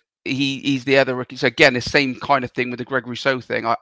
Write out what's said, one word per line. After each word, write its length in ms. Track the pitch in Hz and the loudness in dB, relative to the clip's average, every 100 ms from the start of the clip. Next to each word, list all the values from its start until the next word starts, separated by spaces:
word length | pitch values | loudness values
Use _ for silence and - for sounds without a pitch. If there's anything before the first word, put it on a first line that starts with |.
| _ _ | _ _
he, 360 | - 131 139 135 | -6 -2 -2 -2
he's 240 | - 135 | -2 -2
the 120 | 131 135 | 2 4
other 180 | 131 | 4
rookie. 220 | 127 123 127 | 0 -8 -2
So 120 | 131 | -2
again, 260 | 120 147 | 4 4
the 80 | 123 | 4
same 320 | - 151 135 | 0 0 0
kind 300 | 123 - 139 | -2 0 0
of 80 | 123 | 0
thing 180 | - 123 | -4 -4
with 80 | 123 | -6
the 80 | 120 | -4
Greg 200 | 131 120 | -4 -4
Rousseau 340 | 117 139 131 | -4 -2 -2
thing. 260 | - 113 113 | -2 -4 -2
I, 100 | 117 | 2